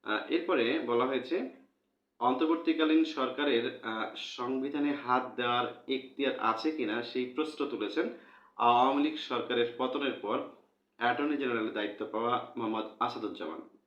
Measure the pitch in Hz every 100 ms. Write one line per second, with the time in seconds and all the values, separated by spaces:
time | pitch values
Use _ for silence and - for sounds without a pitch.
0 | 110 107 - 160 170 160 117 156 120 120
1 | 127 135 127 175 - - _ _ _ _
2 | _ _ 123 135 160 165 - 156 156 156
3 | 156 143 127 127 147 120 120 - 117 110
4 | 110 - - - 123 131 135 147 143 143
5 | 127 127 127 - 123 120 110 - - 131
6 | 131 - 135 - 113 110 156 156 110 117
7 | 120 131 123 156 156 - 139 117 104 160
8 | 190 - - - - - 120 123 127 143
9 | 151 156 - 123 117 120 120 - 127 135
10 | 139 113 101 123 - - _ _ _ _
11 | 120 120 147 143 131 117 107 104 101 -
12 | - 110 117 120 - 123 113 110 107 -
13 | 120 - 107 85 80 78 - _